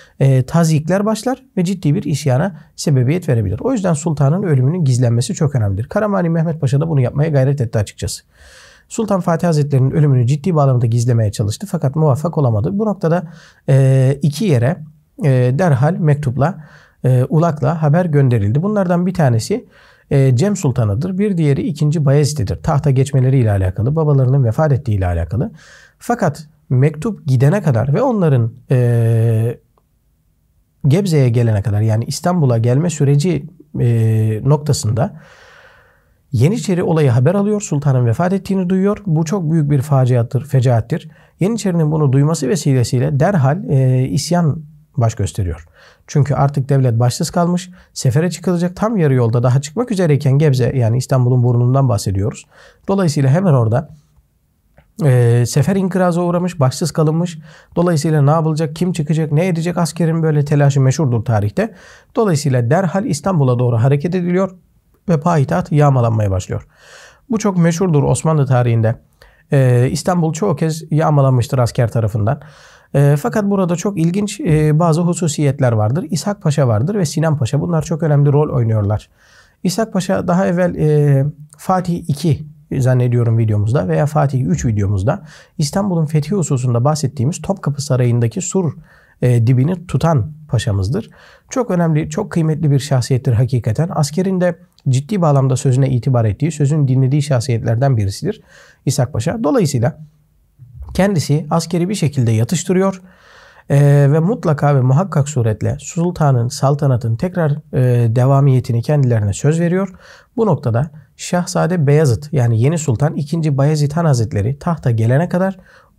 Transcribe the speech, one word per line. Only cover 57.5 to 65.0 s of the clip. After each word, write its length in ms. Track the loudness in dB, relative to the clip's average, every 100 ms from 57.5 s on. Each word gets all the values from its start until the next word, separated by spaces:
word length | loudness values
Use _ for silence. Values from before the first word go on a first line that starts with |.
| -20 -10 -2
Dolayısıyla 460 | 0 0 0 2
ne 80 | 4
yapılacak, 460 | 2 0 -2 -4 -4
kim 160 | -4
çıkacak, 400 | -2 -2 -2 0
ne 140 | 0 0
edecek, 320 | -2 -2 -2
askerin 440 | -4 -2 -2 0
böyle 220 | 0 0
telaşı 360 | 0 2 2 2
meşhurdur 440 | 2 2 0 0
tarihte. 500 | 0 0 0 -2 -4 -6 -20 -20 _ -2
Dolayısıyla 540 | 0 0 0 0 2
derhal 360 | 0 0 -2 -4
İstanbul'a 520 | -4 -2 0 2 2
doğru 180 | 0 2
hareket 380 | 2 2 0
ediliyor 420 | -2 -2 -2 -2 -6 _ _ _ _